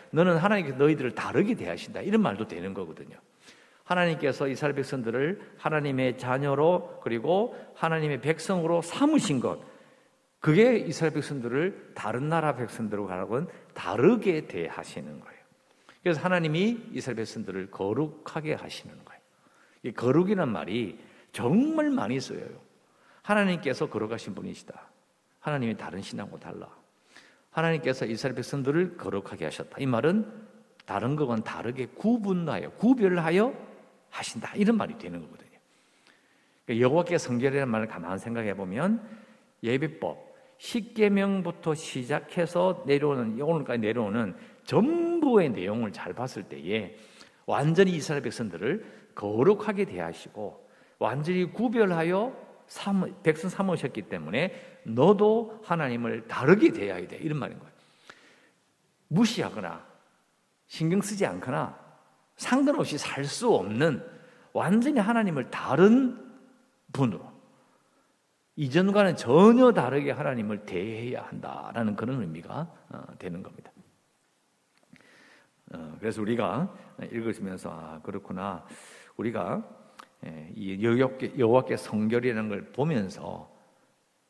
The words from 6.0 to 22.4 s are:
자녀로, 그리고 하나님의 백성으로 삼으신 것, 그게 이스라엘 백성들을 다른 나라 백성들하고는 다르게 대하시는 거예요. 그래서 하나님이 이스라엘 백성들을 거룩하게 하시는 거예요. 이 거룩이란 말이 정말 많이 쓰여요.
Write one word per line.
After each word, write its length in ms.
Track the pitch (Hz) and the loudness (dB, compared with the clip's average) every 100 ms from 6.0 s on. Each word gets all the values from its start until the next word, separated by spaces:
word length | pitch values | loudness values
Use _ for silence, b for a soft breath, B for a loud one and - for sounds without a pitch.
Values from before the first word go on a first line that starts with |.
| 127 120 | 0 -2
자녀로, 840 | 123 131 143 139 156 180 - - | -2 -2 0 4 4 4 -2 -10
그리고 540 | 113 113 135 185 240 B B | -4 -4 0 0 0 B B
하나님의 460 | - 165 160 151 135 | -4 -2 0 -2 -2
백성으로 640 | 135 160 - 185 165 170 | -2 -2 0 0 2 0
삼으신 580 | 160 - 285 302 - 135 | 0 0 4 4 2 0
것, 200 | 107 80 B B B B B B _ _ | 0 -4 B B B B B B _ _
그게 360 | 156 160 240 220 | 4 6 6 6
이스라엘 380 | 175 147 160 | 0 0 0
백성들을 760 | 147 - 143 117 131 180 - - | 0 -6 -6 -2 0 -2 -4 -16
다른 340 | - 104 123 147 | -10 -6 -4 0
나라 260 | 165 151 | 0 0
백성들하고는 920 | 127 113 - 110 104 98 90 95 120 175 B B | -2 -4 -6 -6 -4 -6 -6 -4 -4 -4 B B
다르게 720 | - 85 107 131 233 196 156 - | -10 -4 4 6 6 2 -2 -2
대하시는 720 | 90 80 - 80 - 73 73 | -6 -6 -8 -12 -12 -12 -14
거예요. 180 | - - _ _ _ b b b | -18 -20 _ _ _ b b b
그래서 180 | 180 151 | -2 0
하나님이 720 | 180 180 160 156 214 233 - | 0 0 0 0 0 -2 -6
이스라엘 240 | 131 127 113 | -8 -6 -6
백성들을 540 | 107 113 98 92 95 | -6 -8 -8 -8 -8
거룩하게 840 | - 98 113 151 - - 160 156 | -6 -4 -2 -2 -6 -12 -8 -6
하시는 400 | - - - - - | -6 -6 -14 -16 -20
거예요. 160 | - - _ _ b b b b | -20 -20 _ _ b b b b
이 80 | 131 | -10
거룩이란 580 | 110 127 143 185 196 143 | -2 4 4 4 2 0
말이 480 | 92 76 113 104 - B B B | -2 -4 -4 -4 -8 B B B
정말 580 | - 120 196 302 320 302 | -4 2 4 4 2 0
많이 300 | 262 104 131 | 0 -2 -4
쓰여요. 280 | - - | -4 -10